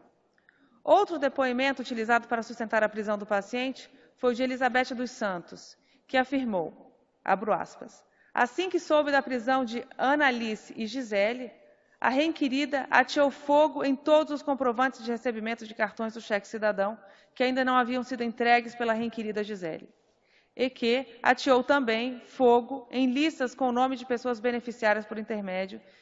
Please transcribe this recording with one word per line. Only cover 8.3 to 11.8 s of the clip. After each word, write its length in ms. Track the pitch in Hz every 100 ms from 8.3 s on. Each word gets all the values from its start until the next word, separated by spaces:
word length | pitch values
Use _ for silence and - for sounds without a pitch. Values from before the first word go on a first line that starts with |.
"Assim 340 | - 240 - 370
que 120 | 349
soube 300 | - 302 285
da 120 | 277
prisão 420 | 262 254 220 262
de 220 | 233 233 - -
Ana 300 | 247 294 285
Alice 480 | 240 226 214 - -
e 100 | 220
Gisele, 680 | 262 226 202 208 254 240 - _ _